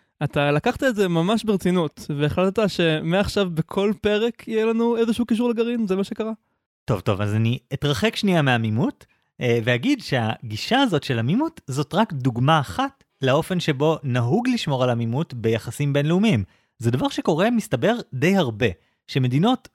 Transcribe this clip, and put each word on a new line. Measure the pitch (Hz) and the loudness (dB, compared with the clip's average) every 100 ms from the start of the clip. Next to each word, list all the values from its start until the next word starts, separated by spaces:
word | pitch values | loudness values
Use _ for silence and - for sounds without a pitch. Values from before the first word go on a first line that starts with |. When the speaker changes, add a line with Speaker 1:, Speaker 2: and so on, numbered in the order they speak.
| _ - | _ -6
Speaker 1:
אתה | 147 151 143 | -4 0 2
לקחת | 147 240 247 | 2 0 0
את | 269 208 | 0 2
זה | 190 | 2
ממש | 165 175 220 | 2 2 0
ברצינות, | 220 196 180 180 156 - - 143 | 0 0 2 2 0 -6 -8 -2
והחלטת | 147 160 190 196 208 | 0 2 0 2 0
שמעכשיו | - 165 156 160 185 202 208 190 | 2 0 0 0 0 0 0 -2
בכל | 165 - 196 202 196 | -2 -4 -2 -2 0
פרק | 214 208 233 - - | 0 0 -2 -6 -6
יהיה | 220 226 | -2 0
לנו | 226 233 233 | 0 0 2
איזשהו | 233 226 240 | 0 0 0
קישור | 220 240 | 0 0
לגרעין, | 226 233 240 208 | 0 -2 -2 -2
זה | 190 | -2
מה | |
שקרה? | 196 233 220 220 _ _ _ _ | -2 -4 -6 -8 _ _ _ _
Speaker 2:
טוב, | - 104 | -4 -2
טוב, | 101 95 | 0 -2
אז | 104 | 0
אני | 110 113 127 - | 0 0 -2 -6
אתרחק | 143 143 143 220 - | -4 -2 0 -2 0
שנייה | 202 175 | 0 2
מהעמימות, | 139 120 113 110 233 - - _ _ - | 2 2 0 0 -2 -4 -16 _ _ -4
אה, | 123 117 | 0 0
ואגיד | 113 123 196 277 | 2 0 0 -2
שהגישה | - 131 110 - 117 107 - 254 | -2 -2 -2 -4 -8 -8 0 2
הזאת | 269 156 | 2 0
של | - 117 | -2 -2
עמימות | 117 214 320 - - | 0 0 -2 -6 -8
זאת | 131 143 | -6 -2
רק | 165 226 | 0 -2
דוגמה | 143 131 117 135 160 | 0 -2 0 2 2
אחת | 135 - 269 - _ - | 0 -4 -4 -6 _ -4
לאופן | 131 143 - 180 | 0 0 0 -2
שבו | 165 131 151 156 | -2 0 0 0
נהוג | 139 123 120 196 247 | -2 -2 0 0 0
לשמור | 240 - 131 | -2 -2 0
על | 127 | 0
עמימות | 117 117 127 175 | 0 -2 -2 -4
ביחסים | 123 110 113 - - 143 | -4 -2 -2 -4 -4 -2
בינלאומיים. | 139 147 180 220 123 95 _ _ - | 0 2 2 2 2 -2 _ _ -4
זה | 117 | 0
דבר | 123 277 | 0 0
שקורה, | - - 160 214 | -2 0 2 2
מסתבר, | 233 - 120 165 233 - | 0 -2 0 0 0 -4
די | 131 156 196 | -2 2 2
הרבה, | 135 104 117 - _ _ - | 2 0 -2 -2 _ _ -6
שמדינות | 139 127 135 214 254 - | 0 2 2 2 0 -4